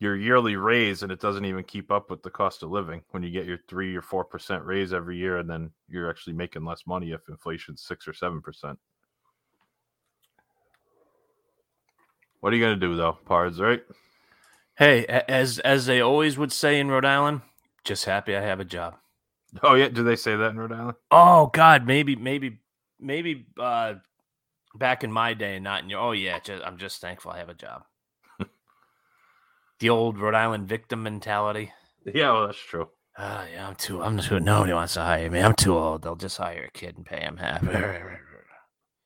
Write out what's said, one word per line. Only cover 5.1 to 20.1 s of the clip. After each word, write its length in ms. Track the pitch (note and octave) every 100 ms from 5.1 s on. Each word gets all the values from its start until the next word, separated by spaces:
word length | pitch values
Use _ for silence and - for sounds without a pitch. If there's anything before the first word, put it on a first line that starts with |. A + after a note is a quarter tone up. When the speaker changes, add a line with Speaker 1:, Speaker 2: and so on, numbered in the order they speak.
| F2
Speaker 1:
year, 200 | F#2 F2+
and 100 | E2+
then 220 | E2 D#2+ - _
you're 200 | F2+ E2+
actually 260 | E2 -
making 300 | E2 F2 E2
less 220 | E2 E2 -
money 260 | F2+ E2+
if 160 | D#2+ -
inflation's 540 | D#2 - E2 - D2+
six 240 | - F2+ -
or 40 |
seven 260 | D2+ F2+ E2
percent. 380 | D2+ - C#2+ C#2 _ _ _ _ _ _ _ _ _ _ _ _ _ _ _ _ _ _ _ _ _ _ _ _ _ _ _ _ _ _ _ _ _ _ _ _
What 120 | G2
are 40 | A#2
you 60 |
gonna 120 | A#2 G2+
do, 200 | F2+ E2+
though, 220 | E2 E2
Pards, 360 | - F2+ F2+ E2+
right? 220 | G#2 A#2+ - - _ _ _ _ _ _ _ -
Speaker 2:
Hey, 280 | D3 B2+ A#2
a-, 220 | B2 -
as, 300 | C3 C3 A#2
as 280 | C3 C#3 B2+
they 140 | B2+
always 380 | A#2+ C#3+ D#3 C3+
would 140 | C#3+
say 260 | - D3+ D3
in 100 | C#3
Rhode 160 | C3+
Island, 360 | C#3 C#3 D3 D3 - _ _ _
"Just 220 | - G2
happy 320 | - G2 G2+ G2
I 40 |
have 180 | G#2 F#2+
a 40 |
job." 300 | F#2 F2 E2+ E2 _ _ _ _ _ F#2
Speaker 1:
Oh, 100 | C#3+
yeah? 140 | C3 C3+
Do 160 | A#2
they 100 | A#2